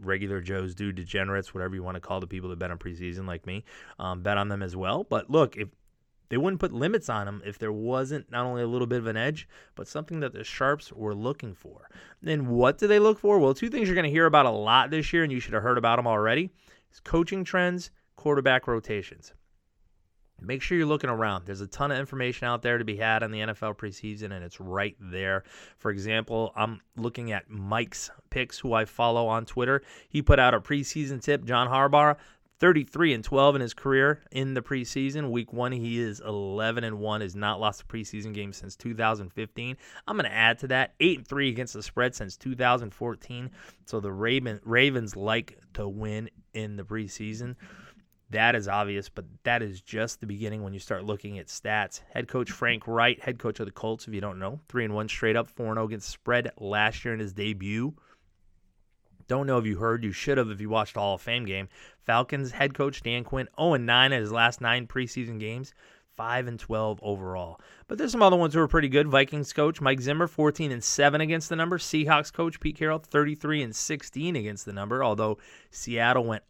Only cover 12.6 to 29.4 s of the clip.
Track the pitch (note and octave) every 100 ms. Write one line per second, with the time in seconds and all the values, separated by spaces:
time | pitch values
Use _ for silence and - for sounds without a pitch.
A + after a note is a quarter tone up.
12.6 | B2+ D3+ G#3 G#3 G#3+ G#3+ G#3 G3+ C3+ C3+
13.6 | A#3 C4+ G3+ F3+ D#3 D#3 E3 D3 C3 G#2+
14.6 | G#2+ B2+ B2+ D#3 D3 E3+ D#3 B2+ A#2 A2+
15.6 | A2+ B2 A#2 A#2+ A#2+ G#2+ A2 C3 F#3 _
16.6 | _ - _ - - E3 E3+ F#3+ F3+ F#3
17.6 | F3+ F3+ - _ _ - D3+ C#3+ C3 B2+
18.6 | C3 A#2 - G#2+ F#2 - - - _ _
19.6 | _ _ _ _ _ _ _ _ F2+ C3
20.6 | - F3+ D3+ D3+ C3 A2+ A2 F#2+ F2 G2
21.6 | G2+ - C#3+ C3+ C#3 C3+ B2 B2 B2 A#2+
22.6 | A#2+ A#2+ A2 G2+ A2 A2 A2 G#2+ A2 G#2
23.6 | A2 G#2 G#2 F#2 A2 G#2 G#2 G2 F2 -
24.6 | F#2 F#2 G#2 G2 F#2 F#2 F#2+ F#2+ - -
25.6 | - _ A2 G2 G#2 A2 A2 A2+ A2 -
26.6 | A2 A2 _ - A#2 - A#2 G2+ - G#2
27.6 | G2 A2 A#2+ - - - - C3 B2 -
28.6 | C3+ A2+ G#2+ - A#2+ A#2 A2+ A2+